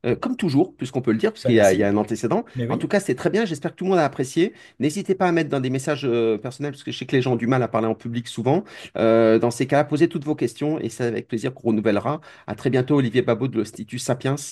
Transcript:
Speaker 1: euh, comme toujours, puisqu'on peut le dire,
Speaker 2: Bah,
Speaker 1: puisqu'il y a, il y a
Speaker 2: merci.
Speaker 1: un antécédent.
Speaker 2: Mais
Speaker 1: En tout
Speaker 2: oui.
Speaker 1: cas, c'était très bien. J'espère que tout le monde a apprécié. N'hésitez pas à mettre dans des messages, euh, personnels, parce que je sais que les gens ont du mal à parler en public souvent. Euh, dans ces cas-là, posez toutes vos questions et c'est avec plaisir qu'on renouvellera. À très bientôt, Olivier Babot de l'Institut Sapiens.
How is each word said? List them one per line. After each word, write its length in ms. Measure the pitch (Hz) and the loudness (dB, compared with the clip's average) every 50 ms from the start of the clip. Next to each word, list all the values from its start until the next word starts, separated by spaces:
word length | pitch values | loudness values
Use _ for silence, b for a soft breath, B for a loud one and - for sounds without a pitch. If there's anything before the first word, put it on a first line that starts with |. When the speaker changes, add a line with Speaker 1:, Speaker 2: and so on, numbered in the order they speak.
| - | 0
Speaker 1:
euh, 100 | - 120 | -2 -2
comme 220 | - - - 254 | -2 -2 -6 -4
toujours, 400 | - - 175 131 139 135 - - | -2 -2 0 2 2 2 0 -2
puisqu'on 240 | _ 135 127 - 131 | _ -12 -6 -6 -4
peut 100 | 123 117 110 | 0 0 0
le 40 | |
dire, 160 | 113 - 220 220 - - | 2 0 -2 -2 -2 0
Speaker 2:
Bah, 80 | 127 | 2
Speaker 1:
puisqu'il 40 | 120 | 4
y 60 | 110 | 6
a, 120 | 104 98 95 | 6 6 6
il 60 | 92 | 4
y 40 | 104 | 2
a 60 | 101 | 2
Speaker 2:
merci. 0 | |
Speaker 1:
un 80 | 101 | 2
antécédent. 480 | 104 107 - 117 107 - 113 156 208 240 - - | 0 0 -2 -4 -4 -2 -2 -2 -2 -2 -4 -6
Speaker 2:
Mais 120 | 127 120 117 | -6 -4 -4
Speaker 1:
En 80 | 127 | -4
tout 100 | - - | -4 -2
Speaker 2:
oui. 0 | |
Speaker 1:
cas, 140 | 143 214 202 | 0 0 0
c'était 140 | 190 - 196 | 0 0 -4
très 160 | - - 170 | -2 -2 0
bien. 160 | 151 202 233 | 0 0 -2
J'espère 240 | 196 - 131 - 170 | -2 -4 -6 -8 -10
que 60 | - | -8
tout 80 | - 185 | -4 -2
le 60 | 185 | 2
monde 80 | 190 180 | 2 2
a 60 | 156 | 2
apprécié. 480 | 139 - - 139 131 - 160 170 220 B B B B B B | 2 0 -4 -6 -4 0 0 0 0 B B B B B B
N'hésitez 360 | 113 156 151 202 190 - 190 | -4 -2 -2 -4 -2 -2 0
pas 120 | 185 196 | 0 2
à 60 | 180 170 | 2 2
mettre 160 | 170 160 139 | 0 0 0
dans 120 | 139 139 | -2 -2
des 100 | 127 131 | -2 -2
messages, 340 | 131 135 131 - 151 131 139 | -4 -4 -2 -4 -4 -4 -2
euh, 320 | 131 113 120 117 113 110 | -2 0 2 2 0 0
personnels, 360 | 104 - 127 120 - 143 147 139 | -2 -4 -10 -10 -8 -10 -10 -10
parce 100 | - - | -10 -12
que 80 | - 151 | -12 -10
je 60 | - | -8
sais 80 | 127 | -6
que 100 | 127 - | 0 0
les 60 | 135 127 | 2 2
gens 100 | 131 127 | 2 0
ont 40 | |
du 100 | 113 117 | 0 2
mal 160 | 113 135 131 120 | 2 2 2 0
à 60 | 110 | 0
parler 180 | - 113 113 | 0 0 0
en 80 | 113 113 | 0 -2
public 340 | - - 120 117 120 117 - | -4 -6 -6 -6 -6 -8 -8
souvent. 340 | - - 110 107 139 180 214 B B B B B B - | -8 -4 0 2 2 2 0 B B B B B B 0
Euh, 400 | 101 113 113 113 113 110 110 113 | 4 4 6 6 6 6 6 4
dans 120 | 113 120 | 4 2
ces 160 | 120 - 139 | 0 -2 -2
cas-là, 180 | 131 151 139 147 | 0 2 2 2
posez 240 | 147 151 143 170 170 | 2 2 2 2 2
toutes 160 | - 160 143 | 2 -4 -4
vos 100 | 151 151 | -4 -4
questions 440 | 147 - - - - 147 147 156 156 | -2 -2 -4 -4 -4 -4 -4 -4 -4
et 100 | - 117 | -6 -8
c'est 140 | - - 127 | -6 -4 -4
avec 240 | 120 113 107 117 _ | -2 -2 -4 -6 _
plaisir 260 | - 113 104 131 131 | -6 -4 -4 -6 -8
qu'on 140 | - - 117 | -4 -2 0
renouvellera. 520 | 110 107 104 113 104 101 - 120 147 156 B B B B B | 0 2 2 2 0 0 0 -2 -6 -6 B B B B B
À 80 | - 104 | -12 -12
très 140 | - - 135 | -4 -2 0
bientôt, 280 | 123 131 127 131 147 | 0 0 2 2 2
Olivier 260 | 143 135 120 107 123 110 | 2 2 2 2 0 2
Babot 260 | - 117 107 123 135 | 2 0 0 0 -4
de 100 | 113 113 | -2 -4
l'Institut 400 | 107 - - - 110 - - 120 | -4 -4 -6 -14 -14 -10 -10 -10
Sapiens. 380 | - - 127 135 - 135 135 - - - | -4 -4 -4 -2 -2 -4 -4 -4 -6 -12